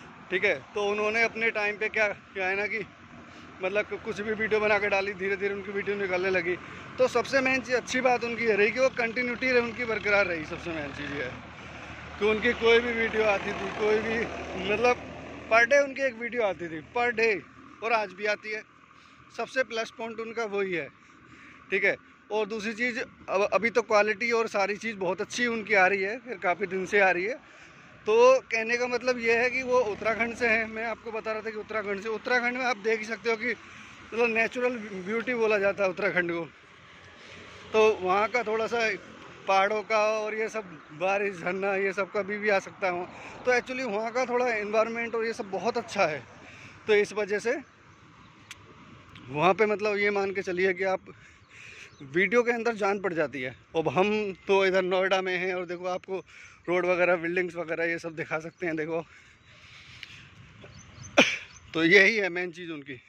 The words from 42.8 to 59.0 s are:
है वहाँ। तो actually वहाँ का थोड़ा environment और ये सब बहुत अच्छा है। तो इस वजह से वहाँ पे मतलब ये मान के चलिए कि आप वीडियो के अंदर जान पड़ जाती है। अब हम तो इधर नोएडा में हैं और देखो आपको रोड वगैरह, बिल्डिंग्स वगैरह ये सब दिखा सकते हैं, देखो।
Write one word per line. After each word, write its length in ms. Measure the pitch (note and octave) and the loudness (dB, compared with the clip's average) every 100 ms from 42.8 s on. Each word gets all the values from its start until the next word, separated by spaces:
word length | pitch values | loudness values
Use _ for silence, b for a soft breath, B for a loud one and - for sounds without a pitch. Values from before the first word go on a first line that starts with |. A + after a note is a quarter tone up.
| F#3 | -2
है 60 | |
वहाँ। 220 | F3 F3+ B B B B3 | -2 -6 B B B 2
तो 60 | |
actually 340 | B3 - B3+ C4 | 2 2 -4 -2
वहाँ 260 | G3+ A3+ | -2 -2
का 140 | A#3 B3+ | -2 0
थोड़ा 220 | B3 B3 | 2 2
environment 680 | A3 G#3 A3 A3 A3+ A#3 A3+ | 0 0 2 2 0 -4 -2
और 100 | A3+ | -2
ये 80 | |
सब 180 | A3 G3+ | -4 -6
बहुत 260 | F#3 G3+ A#3 | -4 -2 -2
अच्छा 280 | - G3+ E3+ | -2 2 2
है। 180 | D3 A#2 - B B B B - | 0 -10 -18 B B B B 2
तो 80 | G#3 | 4
इस 180 | G3+ | 4
वजह 260 | G3+ G3+ G#3 | 0 -2 -2
से 220 | A3 C#4+ - - - - - - - - - - - - - - - - A#2+ | -2 -4 -6 -18 -20 -20 -20 -20 -20 -20 -20 -20 -20 -20 -20 -20 -20 -20 -8
वहाँ 240 | C#3+ E3+ | 2 4
पे 120 | F#3+ G#3+ | 4 2
मतलब 320 | G3+ G#3+ G3+ | 2 0 0
ये 120 | G#3 | 0
मान 240 | G3+ G3 | 0 -2
के 80 | F#3+ | -2
चलिए 320 | F#3+ F3+ F#3+ | -4 0 0
कि 100 | F3+ | 0
आप 160 | F#3+ F#3 - B B B - B B B B - | 0 -2 -4 B B B -20 B B B B -20
वीडियो 420 | C3+ D#3 F#3+ A#3 | -4 0 4 4
के 80 | A#3 | 4
अंदर 220 | A#3+ A3+ | 0 -2
जान 260 | A3 G3+ G3 | 0 0 0
पड़ 140 | F#3+ | 0
जाती 280 | E3 D3 C3 | 0 -2 -2
है। 140 | B2+ A#2+ - E3 | -8 -10 -6 -2
अब 140 | D#3 | 0
हम 460 | C#3 G#3 G#3+ G3+ F3+ - | 2 2 2 -2 -6 2
तो 180 | G3 F#3+ | 4 4
इधर 160 | F#3 | 4
नोएडा 400 | F#3 F#3 F#3+ F#3+ | 2 2 2 0
में 160 | F#3 F3+ | -2 -2
हैं 160 | F#3 | -2
और 120 | F3+ F3 | -4 -6
देखो 200 | F3 F3+ | -6 -6
आपको 380 | F#3 - F#3+ B B B B - | -6 -6 -10 B B B B -2
रोड 160 | F3+ F3 | 0 2
वगैरह, 300 | F3+ F3 F3+ | 4 4 2
बिल्डिंग्स 400 | E3+ F3+ F3+ E3 | 0 -2 -2 -4
वगैरह 280 | D#3+ D#3+ | -6 -2
ये 160 | E3+ E3 | -2 -2
सब 160 | E3+ D#3+ | -6 -8
दिखा 240 | D3+ D#3+ | -6 -6
सकते 260 | D#3+ - F3 | -6 -6 -4
हैं, 100 | D#3+ | -2
देखो। 260 | D#3 E3 | -2 -4